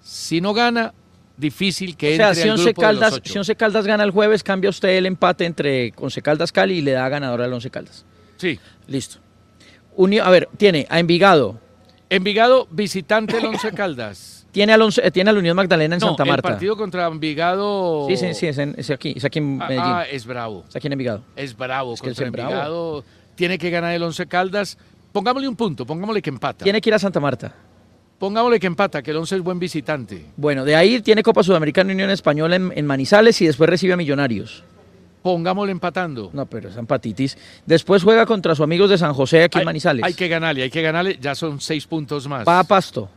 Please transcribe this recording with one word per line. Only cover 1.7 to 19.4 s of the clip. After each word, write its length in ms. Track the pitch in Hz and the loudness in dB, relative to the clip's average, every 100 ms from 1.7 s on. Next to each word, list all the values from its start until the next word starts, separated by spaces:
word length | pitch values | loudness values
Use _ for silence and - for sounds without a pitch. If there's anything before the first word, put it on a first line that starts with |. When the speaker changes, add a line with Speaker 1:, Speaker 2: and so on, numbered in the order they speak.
| 160 185 170 | -2 -8 -4
Speaker 1:
que 180 | 147 | 0
Speaker 2:
O 20 | 160 | 4
sea, 120 | 208 | 4
Speaker 1:
entre 140 | 170 | 4
Speaker 2:
si 60 | 170 | 2
Speaker 1:
al 60 | |
Speaker 2:
Once 100 | 220 175 | 4 2
Speaker 1:
grupo 140 | 214 | 4
de 40 | 214 | 2
los 80 | 214 | 4
Speaker 2:
Caldas, 120 | 220 | 2
Speaker 1:
ocho. 180 | 135 - | 0 -6
Speaker 2:
si 60 | 202 | -6
Once 180 | 196 214 | -4 0
Caldas 300 | 226 214 202 | 0 0 0
gana 180 | 214 | 0
el 60 | 208 | 2
jueves, 320 | 190 214 214 | 2 2 2
cambia 260 | - 190 196 | 0 -2 -2
usted 200 | 180 196 | 0 0
el 160 | 185 185 | 2 0
empate 380 | 185 180 180 170 | 0 0 0 -4
entre 460 | 156 143 135 120 - | -2 -2 0 -2 -6
Once 240 | 135 - | -8 -6
Caldas 300 | - 151 165 | -2 0 0
Cali 220 | - 190 | 0 0
y 60 | 180 | 0
le 100 | 139 | 0
da 160 | 131 127 | 0 -2
ganador 320 | 143 139 120 | -4 -4 -4
al 120 | 123 | -4
Once 180 | 123 120 | -4 -8
Caldas. 340 | - - - _ _ _ _ | -14 -16 -20 _ _ _ _
Speaker 1:
Sí. 240 | 180 127 - _ - | -6 -6 -12 _ -8
Speaker 2:
Listo. 320 | 135 - - _ _ _ _ - _ _ - | -8 -8 -16 _ _ _ _ -20 _ _ 0
Uni-, 220 | 190 214 | 2 4
a 100 | 170 | 6
ver, 200 | 180 151 - | 4 4 2
tiene 280 | 208 160 131 | 4 4 0
a 100 | 160 | 0
Envigado. 580 | 170 170 196 165 110 113 _ _ _ _ _ | 2 4 6 6 4 -4 _ _ _ _ _
Speaker 1:
Envigado, 580 | 185 185 202 233 254 - | -2 0 2 4 4 2
visitante 680 | 160 202 190 - 214 220 226 | -4 -4 -4 -2 -2 0 -4
el 80 | 226 | -4
Once 260 | 220 220 | -4 -6
Caldas. 600 | 214 202 131 107 101 - - _ | -6 -6 -6 -10 -12 -20 -20 _
Speaker 2:
Tiene 220 | 190 208 | 0 4
al 80 | 220 | 6
Once, 260 | 220 - 180 | 6 2 2
eh, 40 | |
tiene 180 | 185 196 | 2 2
a 40 | |
la 60 | 214 | 2
Unión 140 | 170 | 2
Magdalena 420 | 175 185 170 156 175 | 0 2 2 2 0
en 40 | |
Speaker 1:
No, 60 | 214 | 0
Speaker 2:
Santa 180 | 170 | 0
Marta. 240 | - 139 180 | 2 2 0
Speaker 1:
el 60 | |
partido 220 | 104 190 214 | -4 -4 -4
contra 300 | 214 180 170 | -6 -4 -4
Envigado. 1000 | 160 156 147 170 185 202 202 180 156 139 | -4 -6 -2 -2 0 -2 -2 -2 -2 -2
Speaker 2:
Sí, 80 | 190 | -2
sí, 160 | 180 | -2
sí, 140 | 156 170 | -4 -4
es 100 | 139 | -4
en, 180 | 143 - | -6 -6
es 120 | 135 | -8
aquí, 220 | 135 156 | -6 -6
es 100 | 135 | -6
aquí 160 | 139 165 | -6 -4